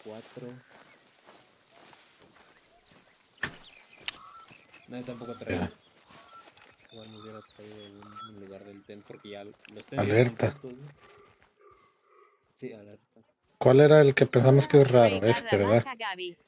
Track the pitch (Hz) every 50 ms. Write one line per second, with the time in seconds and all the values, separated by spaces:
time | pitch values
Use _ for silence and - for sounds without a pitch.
0 | - 110 107 113 113 - - 127 123 123 123 127 - _ - - - _ _ _
1 | _ _ _ _ _ - - _ _ _ _ _ _ _ _ _ - - - _
2 | _ _ _ _ _ _ _ _ _ _ _ _ _ _ _ _ _ _ - -
3 | - _ _ _ _ _ _ _ - - - - - - - - _ _ _ -
4 | - - - - - - - - - - - _ _ _ _ - _ - 123 123
5 | 120 123 123 117 120 117 117 - 117 - - 87 90 90 - _ _ _ _ _
6 | _ _ - - - _ - - - - _ - - - _ _ _ _ - 113
7 | 110 110 110 107 107 110 110 110 107 - _ - 104 107 107 107 104 101 101 101
8 | 104 104 104 110 - 113 107 101 98 95 98 98 98 101 101 101 101 - 104 104
9 | 101 - - - - 104 101 101 101 104 - _ - - 107 107 - _ 139 131
10 | 98 101 107 113 123 120 117 - - - - - - 127 123 131 143 147 - _
11 | _ _ _ _ _ _ _ _ _ _ _ _ _ _ _ _ _ _ _ _
12 | _ _ _ _ _ _ _ _ _ _ _ _ 131 117 113 107 101 104 104 _
13 | _ _ _ _ _ _ _ _ _ _ _ _ - 127 131 135 151 147 151 151
14 | 147 139 135 - 139 - - 127 120 131 135 139 135 - - 143 139 127 120 123
15 | 117 107 95 92 98 113 113 - - 226 - 101 101 98 110 117 - - 254 226
16 | 226 208 190 180 180 180 170 _ _